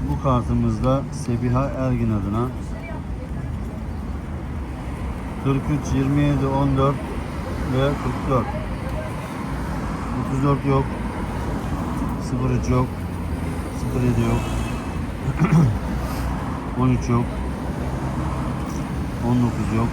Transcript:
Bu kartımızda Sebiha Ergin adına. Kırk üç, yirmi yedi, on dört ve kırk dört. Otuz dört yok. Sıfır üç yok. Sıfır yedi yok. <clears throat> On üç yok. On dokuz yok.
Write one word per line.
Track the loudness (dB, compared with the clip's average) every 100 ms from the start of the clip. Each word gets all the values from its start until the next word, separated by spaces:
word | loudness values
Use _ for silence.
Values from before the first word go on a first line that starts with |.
| -2
Bu | 0
kartımızda | 2 2 2 2 2 2 2 2 0
Sebiha | -4 -2 0 2 2 2 0
Ergin | 0 2 2
adına. | 2 0 0 0 -4 -6 -6 -6 -6 -6 -6 -6 -6 -4 -4 -6 -6 -6 -6 -6 -6 -6 -6 -6 -6 -6 -6 -6 -4 -4 -4 -6 -2
Kırk | 0 0 2
üç, | 0 2 2
yirmi | 4 4
yedi, | 4 4 2
on | 2 4 4
dört | 4 2 -4 -4 -4 -4 -4 -2 0
ve | 2 2
kırk | 2 -2 -2 0
dört. | 2 0 -4 -4 -4 -4 -4 -4 -6 -6 -6 -4 -4 -2 -2 -2 -4 -2 -2
Otuz | 0 2
dört | 4 4 4
yok. | 2 2 -2 -4 -2 -2 -2 -2 -2 -2 -2 -2 -2 -2 -2
Sıfır | -2 0 2
üç | 2 4
yok. | 2 2 -2 -4 -4 -2 -2 -2 -2 -4 -4
Sıfır | -2 2 2
yedi | 4
yok. | 2 2 0 -2 -2 -4 -4 -4 -4 -2 -2 2 6 6 6 4 0 -2 -2 -2 -2 -2 -2 -4 -4 2
<clears throat> |
On | 4
üç | 4 4
yok. | 2 2 -2 -4 -4 -4 -2 -2 -2 -2 -2 -2 -2 -2 -2 -4 -4 -2 -2 -2 -2 2
On | 4
dokuz | 4 2 0 2
yok. | 2